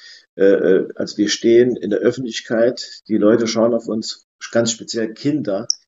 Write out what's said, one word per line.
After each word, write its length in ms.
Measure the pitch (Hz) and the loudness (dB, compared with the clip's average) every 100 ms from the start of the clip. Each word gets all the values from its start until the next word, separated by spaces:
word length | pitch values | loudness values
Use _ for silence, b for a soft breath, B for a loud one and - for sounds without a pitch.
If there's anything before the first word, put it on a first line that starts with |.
| B B B | B B B
äh, 100 | - | 2
äh, 440 | 98 95 85 95 - - | 4 4 4 2 0 -8
also 220 | 107 - | -8 -2
wir 100 | 104 | -2
stehen 480 | - 117 117 123 110 | 0 4 4 4 0
in 140 | 101 | -4
der 100 | 101 | 0
Öffentlichkeit, 1040 | - 120 127 - - 113 117 117 - - - | 0 -2 -8 -10 -4 0 0 -2 -12 -18 -4
die 100 | 107 | 2
Leute 280 | 104 117 113 | 4 4 2
schauen 280 | 110 117 | 0 0
auf 120 | 113 110 | 0 -4
uns, 400 | 110 - - _ _ - | -8 -8 -14 _ _ -4
ganz 220 | 117 113 | -2 -2
speziell 400 | - - 113 110 | -4 -8 -6 -6
Kinder 560 | 110 143 151 104 98 120 - | -4 -4 -2 -4 -6 -6 -10